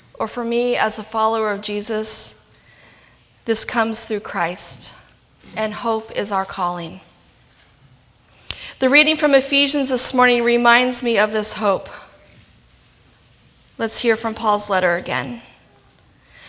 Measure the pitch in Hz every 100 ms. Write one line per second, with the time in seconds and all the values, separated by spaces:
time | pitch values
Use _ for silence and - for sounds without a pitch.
0 | _ - 214 247 233 233 247 240 220 220
1 | 202 220 220 220 214 202 202 208 208 214
2 | 220 - - - _ _ _ - - -
3 | _ _ _ _ - 208 - 240 226 214
4 | - 208 - 202 170 185 - - - -
5 | - _ _ _ - 233 214 208 226 220
6 | 220 - 202 196 190 - 175 175 170 185
7 | - _ _ _ _ _ _ _ _ _
8 | _ _ _ _ - - - - 262 285
9 | 302 311 294 277 269 277 277 285 269 247
10 | - 254 247 240 233 240 240 240 254 247
11 | 240 220 214 214 202 - 208 190 - -
12 | - - _ - - _ _ _ _ _
13 | _ _ _ _ _ _ _ - 226 -
14 | 240 220 226 214 220 208 - 190 180 175
15 | 180 127 123 233 - _ _ _ _ _
16 | _ _ _ -